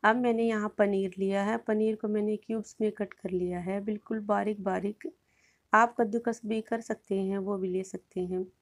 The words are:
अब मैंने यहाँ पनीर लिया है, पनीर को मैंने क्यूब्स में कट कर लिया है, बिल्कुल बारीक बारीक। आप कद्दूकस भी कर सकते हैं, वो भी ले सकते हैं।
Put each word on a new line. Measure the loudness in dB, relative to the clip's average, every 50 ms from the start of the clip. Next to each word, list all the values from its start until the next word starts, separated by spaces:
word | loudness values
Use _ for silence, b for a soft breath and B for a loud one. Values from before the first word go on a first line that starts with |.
| 6
अब | 4 4
मैंने | 6 4 2 2 4 2
यहाँ | 2 2 0 -2 -2 2 2
पनीर | 2 4 4 2 0 0 -2 -2
लिया | 0 0 2 2 2
है, | 2 0 -2
पनीर | 0 -2 0 2 2 2 0
को | 0 -2 -2
मैंने | 0 0 0 0 -2 -4
क्यूब्स | _ _ -4 -4 -4 -8 -6 _
में | -2 -2 0
कट | -2 -6 -6 -8
कर | _ -8 -4 -2
लिया | -2 -2 0 -4 -4
है, | -4 -4 -4 -4 -2
बिल्कुल | -4 -6 -6 _ -6 -6 -6 0
बारीक | 0 0 0 0 -2 -4 -2 -2
बारीक। | -2 -2 -2 -2 -4 -6 _ -10 -12 -12 _ b b b b b b b b b b 6
आप | 6 6 6 4 0
कद्दूकस | -2 0 0 -2 -2 -2 -4 -4 -4
भी | -4 -4 -4 -2
कर | -2 -4 -6 -4
सकते | -6 -8 -8 _ _ -2 0
हैं, | 0 0 -2 -2
वो | -2 -2 -4 -2
भी | -2 -2
ले | -2 -2 -4
सकते | -4 -10 -14 _ _ _ -6 -4
हैं। | -2 -2 -4 -4 -6 -10 _